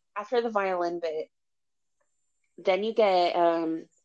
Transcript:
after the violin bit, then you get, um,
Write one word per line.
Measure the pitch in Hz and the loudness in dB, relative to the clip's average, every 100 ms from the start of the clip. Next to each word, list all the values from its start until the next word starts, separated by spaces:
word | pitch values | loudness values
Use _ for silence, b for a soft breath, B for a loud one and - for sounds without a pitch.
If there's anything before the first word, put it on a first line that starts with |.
| _ 202 | _ -12
after | 208 240 | -4 -2
the | 233 | 0
violin | 208 190 180 170 175 | -2 -2 -2 -2 -4
bit, | 165 156 - _ _ _ _ _ _ _ _ _ _ _ _ - | -6 -6 -8 _ _ _ _ _ _ _ _ _ _ _ _ -6
then | 185 185 | -2 0
you | 220 | 0
get, | 214 202 185 175 175 | 2 4 4 2 2
um, | 170 165 165 160 - _ | 2 2 -2 -4 -8 _